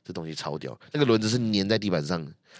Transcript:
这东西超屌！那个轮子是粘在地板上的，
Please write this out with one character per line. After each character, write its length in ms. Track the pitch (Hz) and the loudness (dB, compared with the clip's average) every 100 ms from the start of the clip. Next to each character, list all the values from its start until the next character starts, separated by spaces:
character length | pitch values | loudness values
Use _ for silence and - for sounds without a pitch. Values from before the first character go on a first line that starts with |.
| - | -12
这 80 | |
东 120 | 90 80 | -10 -8
西 80 | |
超 240 | 76 - 73 | -8 -6 -6
屌！ 220 | 67 58 - | -8 -12 -6
那 60 | 147 | 2
个 40 | 135 | 4
轮 160 | 110 | 4
子 60 | 107 | 4
是 100 | 123 113 | 0 2
粘 160 | 101 98 | 0 2
在 100 | 110 | 2
地 120 | 101 | 2
板 120 | 87 | 0
上 220 | 73 87 | 0 -4
的， 80 | 73 - _ - | -4 -14 _ -10